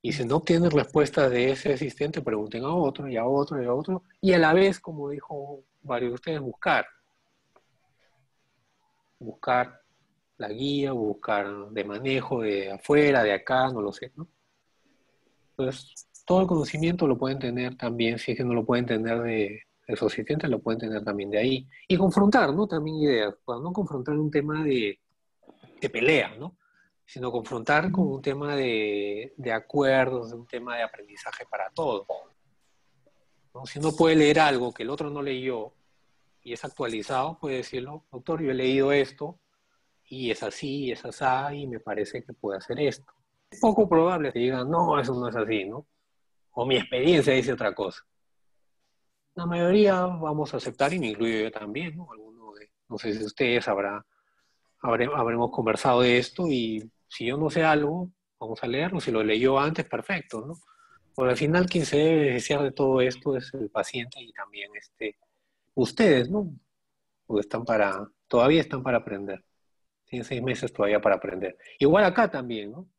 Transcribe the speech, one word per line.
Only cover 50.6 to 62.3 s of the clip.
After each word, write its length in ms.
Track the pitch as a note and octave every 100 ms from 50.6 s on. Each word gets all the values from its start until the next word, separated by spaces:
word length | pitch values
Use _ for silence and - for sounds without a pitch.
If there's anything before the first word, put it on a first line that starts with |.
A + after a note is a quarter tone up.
| B2+ B2 C#3
y 60 | F3+
me 100 | B2+
incluyo 320 | G#2 A2+ A2
yo 100 | G#2+
también, 460 | A2 G#2+ A2 E3+ D#3
¿no? 160 | F3
Alguno 400 | A2 A2 A#2 A2
de, 180 | G#2 G#2+ _ _
no 120 | A2
sé 160 | A#2
si 100 | G#2+
ustedes 420 | G#2+ - C3 A#2+ A2
habrá, 380 | G2+ G2+ G#2 - _ _ _ _ _ _ _
habré-, 260 | C3 A2+ B2
habremos 360 | D3 A#2 A#2 A#2
conversado 520 | - A2+ A2 C#3 B2
de 160 | B2 B2
esto, 280 | B2 - F3
y 400 | C3 A2+ A2 A2+ _ _
si 140 | - A#2
yo 120 | C#3
no 100 | D3+
sé 160 | E3
algo, 460 | D#3+ D3+ D3 E3+ F3+ _ _ _
vamos 240 | A2+ A2
a 40 | A#2+
leerlo, 340 | B2+ E3 F#3
si 100 | C#3
lo 140 | A#2
leyó 340 | A2 A2 B2+ C3+
antes, 280 | C#3+ E3 -
perfecto, 580 | A#2 - F#3+ - A2+ B2
¿no? 80 | E3+ _ _ _ _ _
Porque 160 | - B2+
al 60 | B2
final 280 | D3+ E3+ F3+
quien 180 | F3+
se 120 | C#3+ C#3+
debe 200 | D#3 D#3+
beneficiar 420 | C#3+